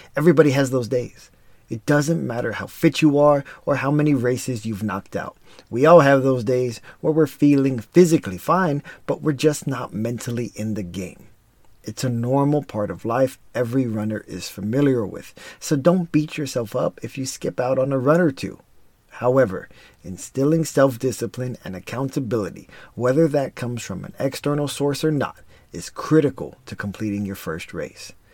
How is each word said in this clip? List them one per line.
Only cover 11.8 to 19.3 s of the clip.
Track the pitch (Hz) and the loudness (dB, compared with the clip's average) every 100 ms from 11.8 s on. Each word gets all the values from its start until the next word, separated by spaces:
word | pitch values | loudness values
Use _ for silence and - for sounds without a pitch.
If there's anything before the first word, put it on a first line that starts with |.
It's | - - | -14 -6
a | 127 | -4
normal | 117 120 135 143 147 | -2 0 2 2 0
part | 135 110 104 | -2 -6 -6
of | 87 110 | -6 -2
life | 117 131 - - 117 | 0 0 -2 -8 -4
every | 120 131 123 | -2 0 -2
runner | 110 107 107 - | -2 -4 -6 -8
is | 90 - | -12 -12
familiar | - 101 131 143 123 95 | -8 -4 2 2 2 -2
with, | 85 - - - - | -8 -16 -20 -20 -12
so | - 147 | -4 0
don't | 175 185 170 | 2 2 0
beat | 156 151 - | -2 -2 -6
yourself | 147 123 110 123 | -6 -6 -4 -4
up | - - | -4 -6
if | - - | -12 -8
you | 131 | -10
skip | - - - | -6 -6 -4
out | 127 131 | -2 0
on | 131 | 0
a | 139 | 0
run | 127 165 | 2 4
or | 170 | 2
two. | 135 - - _ - - _ _ | -2 -8 -12 _ -20 -20 _ _
However, | - 123 | -4 2